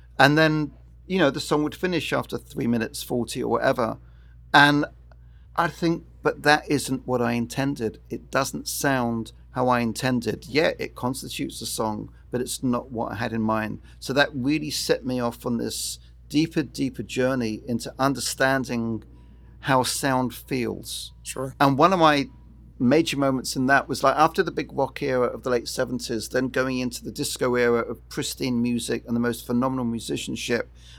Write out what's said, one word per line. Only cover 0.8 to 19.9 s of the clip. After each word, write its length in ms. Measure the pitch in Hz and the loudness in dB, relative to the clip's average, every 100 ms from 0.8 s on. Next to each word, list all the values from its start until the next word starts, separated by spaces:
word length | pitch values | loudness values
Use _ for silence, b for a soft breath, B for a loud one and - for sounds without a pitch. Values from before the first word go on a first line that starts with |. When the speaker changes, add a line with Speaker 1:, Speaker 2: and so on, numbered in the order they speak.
| - - - | -20 -16 -2
Speaker 1:
you 120 | 185 | 4
know, 120 | 143 | 4
the 100 | 147 | 2
song 220 | - 151 | 0 0
would 120 | 151 | 0
finish 380 | - 185 165 - | -2 -2 0 0
after 260 | 135 - 123 | -2 -2 -8
three 280 | - - 120 | -8 -4 0
minutes 360 | 117 - - | 0 -2 -6
forty 400 | - 123 117 131 | -4 -4 -4 -4
or 80 | 120 | -2
whatever. 480 | 113 127 127 110 - b b b b - | 2 2 2 -2 -4 b b b b 4
And 320 | 147 147 147 156 - - - b b b - | 6 8 6 0 -6 -20 -20 b b b -2
I 120 | 170 | -2
think, 360 | - 165 170 - - | 0 0 0 -6 -4
"But 200 | 151 - | -4 2
that 280 | 147 151 - | 4 4 4
isn't 360 | 143 - 131 - | 0 0 -4 -2
what 140 | 123 | 0
I 100 | 120 | 2
intended. 640 | 120 117 - 139 139 110 - - | 0 -2 -2 -2 -2 -4 -6 -10
It 200 | 120 - | -12 -4
doesn't 380 | 135 135 - - | -2 -2 -4 -8
sound 640 | - 143 131 117 113 110 - b | -2 0 2 0 -2 -6 -12 b
how 160 | 127 127 | 0 2
I 120 | 120 | 2
intended." 680 | 117 101 131 123 107 101 - | 0 -2 0 0 -2 -6 -4
Yeah, 260 | 139 170 - | -2 -2 -2
it 160 | 120 | -8
constitutes 680 | - 123 127 127 - 139 - | -6 -6 -6 -10 -8 -8 -8
a 40 | 110 | -8
song, 440 | - 110 107 113 b b | -4 -4 -4 -10 b b
but 100 | 123 | -6
it's 220 | 123 - | -6 -4
not 300 | 131 120 - | -2 -2 -4
what 200 | 113 117 | -8 -6
I 40 | 113 | -6
had 160 | 117 | -4
in 100 | 113 | -2
mind. 380 | 110 110 107 107 b b | 0 0 -2 -8 b b
So 120 | - | -2
that 180 | 131 143 | 2 2
really 360 | 143 131 151 147 | 0 -2 -2 -2
set 340 | - - - | -4 0 -2
me 140 | 127 127 | -2 -2
off 260 | 120 117 127 | -2 -4 -4
on 100 | 117 | -2
this 400 | 117 - - - b b - | -2 -6 -8 -10 b b -2
deeper, 340 | 147 160 165 | 0 0 -2
deeper 400 | 127 - 135 127 | -4 -4 -6 -6
journey 600 | 101 127 127 131 113 107 120 | -6 0 0 0 -2 -4 -4
into 240 | 117 - - | -6 -4 -2
understanding 1040 | 135 127 - - 135 135 120 120 113 110 - b b b b b | 0 0 -4 2 2 2 0 -2 -2 -4 -8 b b b b b
how 220 | - 131 | 2 2
sound 520 | 117 | 2